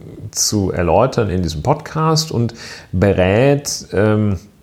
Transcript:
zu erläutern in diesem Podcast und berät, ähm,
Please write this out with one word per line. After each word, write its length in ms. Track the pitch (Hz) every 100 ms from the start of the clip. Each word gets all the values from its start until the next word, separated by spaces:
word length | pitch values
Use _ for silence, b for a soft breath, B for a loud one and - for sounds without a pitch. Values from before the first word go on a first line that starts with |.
| - - 104
zu 400 | - - 107 92
erläutern 580 | 80 87 87 127 - 101
in 140 | 90
diesem 180 | 87 78
Podcast 680 | 123 151 - 156 160 156 -
und 220 | 117 117 B B B B
berät, 960 | 92 101 90 92 104 139 143 143 - -
ähm, 460 | 90 107 107 104 92 - _